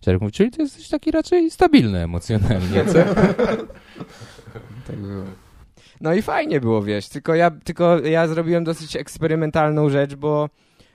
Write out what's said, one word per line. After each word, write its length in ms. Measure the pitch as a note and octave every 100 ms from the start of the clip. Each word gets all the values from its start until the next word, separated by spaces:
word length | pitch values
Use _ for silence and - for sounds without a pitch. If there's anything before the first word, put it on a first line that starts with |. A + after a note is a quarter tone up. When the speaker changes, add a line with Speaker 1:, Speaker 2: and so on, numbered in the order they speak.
Speaker 1:
Czarek 200 | - F#2
mówi, 120 | G#2
„Czyli 180 | - A3+
ty 120 | -
jesteś 260 | D4 - -
taki 220 | D4+ D#4+
raczej 400 | D#4 - F4+ E4
stabilny 480 | - F4+ D4 A2+ F#2
emocjonalnie, 880 | E2+ E2+ - A2 G2 F#2+ F2+ - G#3+
co?” 120 | F3+
Speaker 2:
<laughs> 1900 | G3 G3 G#3 G3 A3+ A3+ - - - - - - - - - A2+ - G#2 B2
Tak 100 | G#2+
było. 280 | G2+ G2 F#2+ F#2+ - - - _ - -
No 140 | D#3
i 80 | F3+
fajnie 380 | - - D4+ D3
było, 220 | A#2 A2
wiesz, 260 | G2+ G#2 -
tylko 260 | D3 -
ja, 160 | E3 E3+
tylko 480 | D3+ - E3+ E3+ E3+
ja 280 | D3+ E3 E3
zrobiłem 360 | D#3+ E3 E3+
dosyć 320 | E3 E3 D#3 D#3
eksperymentalną 920 | D3 - D#3+ D#3+ D#3 D#3+ D3+ D3+ D3+
rzecz, 240 | C#3+ C#3
bo 340 | C#3 D3 D3+ D3 - _ _ _